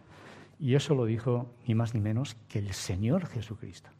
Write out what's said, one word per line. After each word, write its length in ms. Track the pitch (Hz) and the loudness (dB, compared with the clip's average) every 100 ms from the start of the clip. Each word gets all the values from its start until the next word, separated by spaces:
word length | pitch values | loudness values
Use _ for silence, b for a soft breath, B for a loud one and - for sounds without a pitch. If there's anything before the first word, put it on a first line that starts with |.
| B B B B B B | B B B B B B
Y 140 | 139 | 4
eso 220 | 139 - 139 | 4 4 2
lo 80 | |
dijo 480 | 113 113 127 120 123 - - | 4 0 0 0 -2 -8 0
ni 80 | 110 | 2
más 180 | 117 | 2
ni 60 | 113 | 0
menos 340 | 104 113 143 - - | 0 0 -2 -8 -6
que 100 | 107 | -4
el 140 | 101 | -4
Señor 540 | 92 - 92 113 180 175 | -6 -4 -2 2 0 0
Jesucristo. 640 | 113 - 104 101 - - | -8 -8 -10 -12 -16 -20